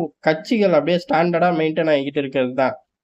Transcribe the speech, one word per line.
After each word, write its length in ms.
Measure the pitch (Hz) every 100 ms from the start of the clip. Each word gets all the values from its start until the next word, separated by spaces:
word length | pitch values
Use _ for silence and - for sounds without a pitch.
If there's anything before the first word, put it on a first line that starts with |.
| 160 _
கட்சிகள் 560 | 156 160 - 226 190 156
அப்படியே 220 | 151 175
ஸ்டாண்டர்டா 500 | - 160 175 165 180
மெயின்டெயின் 380 | 160 160 160 156
ஆகிக்கிட்டு 320 | 143 139 143
இருக்கிறது 300 | 135 139 127
தான். 220 | 131 127 - _ _